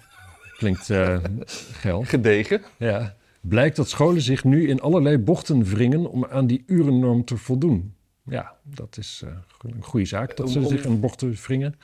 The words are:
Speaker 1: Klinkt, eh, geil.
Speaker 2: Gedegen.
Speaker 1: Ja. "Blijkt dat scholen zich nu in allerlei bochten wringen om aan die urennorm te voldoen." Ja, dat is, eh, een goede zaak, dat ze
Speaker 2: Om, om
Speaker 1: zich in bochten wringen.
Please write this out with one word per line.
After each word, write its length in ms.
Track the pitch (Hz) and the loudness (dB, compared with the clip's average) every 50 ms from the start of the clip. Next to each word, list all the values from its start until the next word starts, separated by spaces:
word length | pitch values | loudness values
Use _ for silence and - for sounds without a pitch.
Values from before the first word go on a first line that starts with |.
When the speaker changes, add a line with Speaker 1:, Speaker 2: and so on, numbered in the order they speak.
| _ _ _ - - - - - - - - | _ _ _ -20 -20 -20 -20 -20 -20 -20 -8
Speaker 1:
Klinkt, 340 | - 113 101 92 - - - | -4 -2 -2 -2 -2 -2 0
eh, 280 | 107 95 92 92 90 90 85 87 98 120 - - - - - - | 0 2 2 2 2 0 -2 -4 -6 -8 -8 -12 -14 -14 -14 -16
geil. 300 | - - - 101 87 98 | -12 -6 -4 -2 -2 -2
Speaker 2:
Gedegen. 600 | 127 113 - 131 110 113 104 104 110 - 202 214 - - - | -2 0 0 2 4 4 4 4 2 0 -2 -2 -4 -8 -10
Speaker 1:
Ja. 400 | - 120 113 101 104 117 101 98 _ _ _ _ _ | -6 -4 -2 -2 -2 -4 -8 -10 _ _ _ _ _
"Blijkt 360 | - 90 95 117 131 156 - | -4 0 2 2 4 2 2
dat 120 | - 139 - | 0 -2 -2
scholen 340 | - - 147 170 180 165 | 0 2 2 2 2 2
zich 220 | 127 120 135 123 - | 2 0 0 2 4
nu 240 | 131 139 160 170 139 | 4 4 4 4 2
in 120 | 135 131 | 0 0
allerlei 380 | - 147 175 180 139 147 151 135 | 2 2 2 4 4 4 4 4
bochten 460 | 101 123 170 156 - - 156 127 110 | 4 2 0 0 0 0 2 2 2
wringen 460 | 92 104 104 123 120 139 165 175 - | 2 2 2 2 2 2 2 0 -2
om 140 | - 127 127 | -2 -4 -4
aan 220 | - 123 135 131 | -2 0 0 2
die 160 | 120 120 131 - | 2 2 0 0
urennorm 580 | - 185 170 160 143 131 127 127 123 117 120 120 | 2 2 4 4 4 4 4 4 4 2 2 0
te 120 | - 123 | -2 -6
voldoen." 560 | 110 - - 127 131 151 175 123 87 87 104 - _ _ _ _ _ _ 131 | -6 -4 -2 -2 0 2 2 2 0 -2 -4 -12 _ _ _ _ _ _ -8
Ja, 260 | 131 - - - - _ | -8 -8 -8 -10 -16 _
dat 340 | _ 147 127 - - 110 - | _ -20 -16 -16 -16 -14 -14
is, 260 | - 104 - - - - | -14 -14 -14 -14 -14 -14
eh, 60 | - - 92 90 - _ _ - 117 117 | -14 -14 -16 -18 -20 _ _ -16 -14 -12
een 80 | 110 | -12
goede 240 | 95 - - 117 95 | -10 -4 -2 -2 -2
zaak, 300 | 90 101 98 127 - - | -2 -2 -6 -6 -6 -6
dat 140 | - 135 131 | -6 -6 -2
ze 80 | 127 143 | -2 0
Speaker 2:
Om, 60 | 131 | 0
om 60 | - | 0
Speaker 1:
zich 140 | 139 143 139 | 0 0 0
in 160 | 135 113 107 | 0 0 0
bochten 320 | 110 120 - - 135 123 | 0 -2 -4 -4 -4 -6
wringen. 420 | 113 101 - - 131 131 139 147 147 - | -6 -6 -6 -4 -4 -4 -4 -4 -6 -10